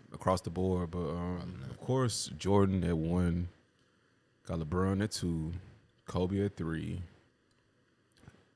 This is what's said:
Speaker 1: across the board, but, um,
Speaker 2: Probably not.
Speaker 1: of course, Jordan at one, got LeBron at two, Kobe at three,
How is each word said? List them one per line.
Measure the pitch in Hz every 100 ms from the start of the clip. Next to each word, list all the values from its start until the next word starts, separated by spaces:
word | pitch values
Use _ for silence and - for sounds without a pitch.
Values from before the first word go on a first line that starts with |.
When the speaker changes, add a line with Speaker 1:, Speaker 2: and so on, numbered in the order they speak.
| -
Speaker 1:
across | - 95 95
the | -
board, | 87 92 90 85
but, | - 78
um, | 87 90 90
Speaker 2:
Probably | 87 -
not. | 67
Speaker 1:
of | -
course, | - 131 123 - - 73
Jordan | 92 101 98 95
at | 85 82
one, | 80 87 87 87 87 - _ _ _ _ _ _ _ _ -
got | 85
LeBron | 76 90 95 98
at | 104
two, | - 87 80 80 87 - - _ _ -
Kobe | 92 92 98
at | 101 -
three, | 80 80 80 90 90 - _ _ _ _ _ _ _ _ _ _ - - _